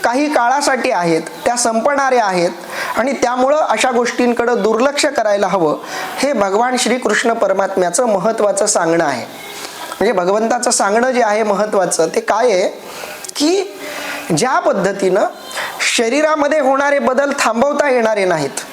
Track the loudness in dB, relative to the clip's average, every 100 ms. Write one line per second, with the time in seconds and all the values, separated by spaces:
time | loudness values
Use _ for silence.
0 | 0 2 2 2 2 2 2 0 0 0
1 | 2 0 -2 -4 -2 0 0 2 2 2
2 | 2 2 2 2 0 -2 -12 -8 -6 -2
3 | -2 0 -2 2 2 2 2 2 2 2
4 | 0 0 0 2 2 2 2 2 0 2
5 | 0 0 0 2 2 2 2 0 -6 -10
6 | -8 -2 -2 2 2 2 0 0 0 0
7 | 0 0 0 0 0 0 0 0 0 0
8 | 0 2 0 0 0 2 0 0 2 2
9 | 0 -2 -8 -14 -16 -14 -14 -12 -14 -2
10 | 0 2 0 0 0 0 0 0 2 2
11 | 2 0 0 0 0 0 0 0 0 0
12 | 0 0 0 2 2 2 0 -4 -14 -14
13 | -14 -14 -12 -2 0 0 -2 -10 -12 -10
14 | -10 -10 -4 0 2 2 2 2 0 0
15 | 0 2 0 -4 -12 -10 -8 -4 -2 0
16 | 0 2 2 2 2 2 2 2 2 2
17 | 2 0 -2 -2 -2 2 0 2 2 2
18 | 2 2 0 0 -2 -6 -12